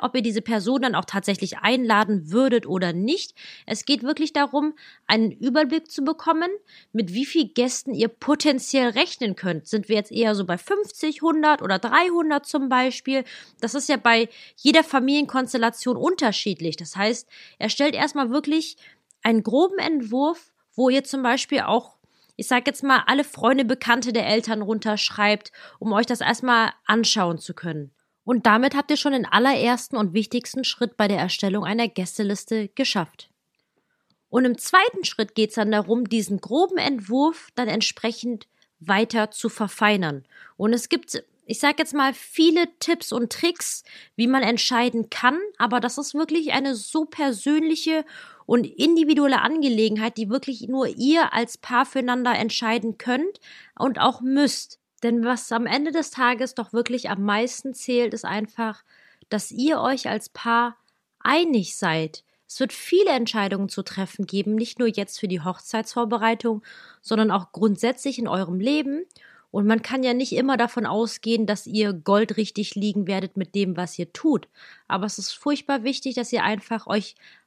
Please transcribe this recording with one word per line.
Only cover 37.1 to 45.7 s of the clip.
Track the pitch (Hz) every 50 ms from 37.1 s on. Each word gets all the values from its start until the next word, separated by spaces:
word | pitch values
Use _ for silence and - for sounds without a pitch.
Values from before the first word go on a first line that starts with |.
| 233 262 285 330 320 - - - -
dann | - 247
entsprechend | 214 196 226 214 - - - - 233 226 - 226 247 233 202 - _ _ _ _ _ _ -
weiter | 160 180 196 202 226 226 233 226 214 214
zu | - - - 220
verfeinern. | - - 214 190 - - 214 208 208 190 175 151 143 135 - _ _ - - - _
Und | - 196 220
es | 233 233 - -
gibt, | 339 277 - - - - - _ _ _ _
ich | - 220 -
sag | - 285 294 330
jetzt | 311 -
mal, | 277 294 269 269 -
viele | - - - - - 320 339 320 349 339 339 - -
Tipps | - 320 339 339 - -
und | - 247 240 226
Tricks, | - - - 339 339 - - - - - - - - - - _ _
wie | - 233 247
man | 262 269 240
entscheiden | 220 240 - - - 254 233 240 247 240 233 208 -
kann, | - - 240 254 285 349 403 427 - -
aber | 240 226